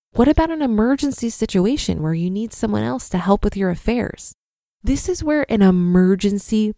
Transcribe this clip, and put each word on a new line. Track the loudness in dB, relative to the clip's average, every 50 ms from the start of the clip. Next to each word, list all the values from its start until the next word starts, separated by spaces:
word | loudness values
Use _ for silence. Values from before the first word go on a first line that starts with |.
| _ _ 0
what | 2 4 4
about | 4 2 0 0
an | -2 -2 -2
emergency | 0 2 2 2 2 0 0 -2 -4 -6 -4 -6 -6
situation | -4 -4 -4 -2 0 2 2 2 0 -2 -2 -4 -4 -2
where | -2 -2 -2
you | -2 -2 -2
need | -4 -4 -6 -6 -6
someone | -6 -4 -2 -2 -2 -2
else | -4 -6 -6 -6 -6
to | -4 -2
help | 2 2 2 2 2
with | 0 -2
your | -2 -2 -2
affairs? | -2 -2 -2 -2 -2 -2 -2 -4 -6 -10 -14 -14 -14 _ _ _ _ _ _ _ _ _ -2
This | -2 -2 -2 -2 -4
is | -4 -4 -2
where | 0 0 0 0 0
an | 2 4
emergency | 6 6 6 4 2 4 4 4 6 4 4 2 0 0 -2 -2 -2 -2 0 0 0 0 -4